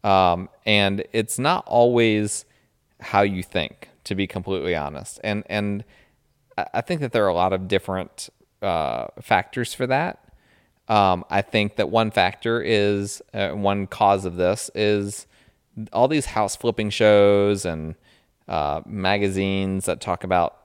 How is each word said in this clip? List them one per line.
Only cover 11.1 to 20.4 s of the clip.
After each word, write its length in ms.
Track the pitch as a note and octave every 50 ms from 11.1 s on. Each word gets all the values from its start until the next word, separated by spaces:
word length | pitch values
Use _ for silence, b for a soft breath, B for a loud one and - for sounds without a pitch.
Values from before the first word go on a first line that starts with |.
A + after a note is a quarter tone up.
| F2+ F2+ - _
I 140 | - G2+
think 340 | G2 - - A2 G#2 G2+ -
that 140 | - G#2 C#2+
one 200 | F#2 A2+ A2+ A2
factor 520 | - G#2+ F2+ F2+ F2+ - - A#2 A#2 A#2
is, 580 | C2+ D#2+ A2+ G#2 G2+ G#2 G#2 G2+ G2+ G2+ - - - _ -
uh, 160 | G#2+ G2 E2+
one 360 | D2 G#2 G2+ G2 G2+ G2+ G2
cause 380 | F#2 - - A2 G2 G2+ G2 G2
of 120 | F2+ E2+
this 340 | F2 F2+ F2+ G2+ A2+ - - _
is 520 | G2+ G#2+ G#2 G#2 G2+ G2+ G2+ G2+ - - b b b b b b b b _ _ - A2 -
all 160 | - A2 B2 C3+
these 180 | D#3 D3+ C3
house 300 | - - A2 G#2+ G2 -
flipping 340 | - - A#2+ A2 - G#2+ G#2
shows 720 | G2+ - A2 G#2+ G#2 G#2 G2+ G2+ G2+ G2+ G2+ G2+ G#2 G2 F#2+
and, 280 | F2+ E2 D#2+ D#2 D#2+ - _ b b b b b b b _ _ -
uh, 320 | F2 D#2+ D2 D2 D2 D#2+ -
magazines 1000 | - - G2+ F#2 F#2 G2+ G2+ G2+ G2 F#2+ G2 G2 G2 G2 G2 G2 F#2+ F#2+ F#2+ -
that 160 | - E2 -
talk 240 | - G#2 F2 - -
about 320 | F#2 F#2 F2+